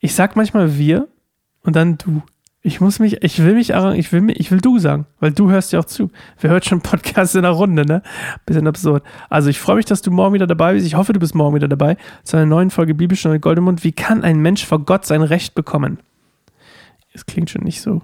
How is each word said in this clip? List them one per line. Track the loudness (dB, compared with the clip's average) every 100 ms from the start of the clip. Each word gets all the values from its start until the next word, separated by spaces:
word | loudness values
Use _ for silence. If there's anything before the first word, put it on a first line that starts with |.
Ich | -4
sag | 0 0 2
manchmal | 0 2 0 2
wir | 2 2 -2 _ _ _ _ _
und | -2 2
dann | 2 0
du. | -4 -4 -6 _ _ _
Ich | -6 0
muss | 0 2
mich, | 0 0
ich | -2 2
will | 2
mich | 4 2
arran-, | 0 0 0
ich | 0
will | 2
mi-, | 0
ich | -2 0
will | 2
du | 4 2
sagen, | 2 -2 -6 _
weil | -2
du | 2 2
hörst | 2 0
ja | -2
auch |
zu. | -4 -4 -6 -6 -20 _
Wer | 0
hört | 0
schon | 0 -4
Podcasts | -2 -4 -2 -2 0
in | 0
der | 0
Runde, | 0 0 0
ne? | 0 -2 -4 -14 -14 -14 -4
Bisschen | 0 0
absurd. | -2 0 -2 -2 -20 -4
Also | 0 0
ich | 0
freue | 0 0
mich, |
dass | 0 -2
du | 0
morgen | 0 2
wieder | 0 0
dabei | 0 2
bist. | 0 0
Ich |
hoffe, | -2 0
du | 0
bist | 0
morgen | 0 0 2
wieder | 0
dabei | 0 0 -2 -6 -20
zu | -4 0
einer | 2
neuen | 2 2
Folge | 0 -2
Bibelstunde | 0 0 0 0 0
Goldemund. | 0 2 2 0
Wie | -2
kann | -4 -2 0
ein | 2 2
Mensch | 2 0
vor | 0 -4
Gott | 0 -2
sein | 0 0
Recht | 2 0 -2
bekommen? | -6 -4 -2 -4 -6 _ _ _ _ _ _ _ -20 -20 _ _
Es | -20 -10
klingt | -6 -6
schon | -6
nicht | -8 -8
so | -4 -6